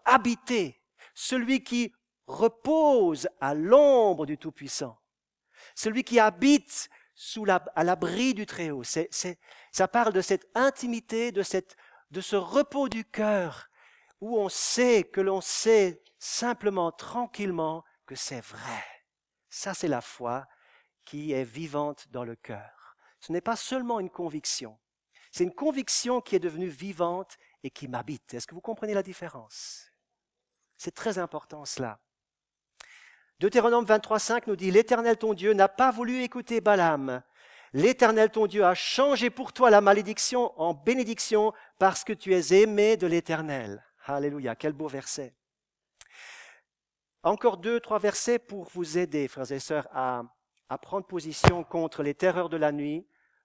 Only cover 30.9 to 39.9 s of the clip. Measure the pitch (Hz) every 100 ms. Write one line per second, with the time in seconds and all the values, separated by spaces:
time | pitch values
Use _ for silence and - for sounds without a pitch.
30.9 | - 226 185 170 151 - 151 143 - 123
31.9 | 104 _ _ _ _ _ _ _ - -
32.9 | - - _ _ - 196 247 226 233 220
33.9 | 214 - 214 - 233 220 190 190 190 220
34.9 | 240 233 220 220 190 202 208 196 - 262
35.9 | 226 240 254 247 247 240 233 214 202 170
36.9 | 147 135 127 - _ - - - 131 202
37.9 | 247 233 220 220 220 208 202 180 180 -
38.9 | - 285 254 240 - 262 - 254 208 202